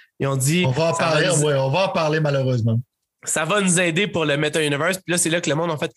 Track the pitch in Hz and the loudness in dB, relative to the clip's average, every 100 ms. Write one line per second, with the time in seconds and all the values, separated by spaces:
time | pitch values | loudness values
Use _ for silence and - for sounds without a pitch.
0 | - - 139 135 131 170 170 127 165 160 | -20 -6 -4 0 0 2 2 0 0 0
1 | 156 156 160 160 151 139 135 160 190 190 | 0 2 2 2 2 0 0 0 0 0
2 | 156 156 151 139 131 127 113 113 - _ | 0 0 0 0 0 0 0 -2 -4 _
3 | _ _ - 160 160 208 190 175 180 156 | _ _ -6 -2 0 2 2 2 2 0
4 | 202 180 151 143 151 160 151 143 165 185 | -2 0 0 0 0 0 0 0 -2 -4
5 | - 170 165 170 170 147 170 151 165 | -4 -2 0 0 0 -2 -2 -4 -6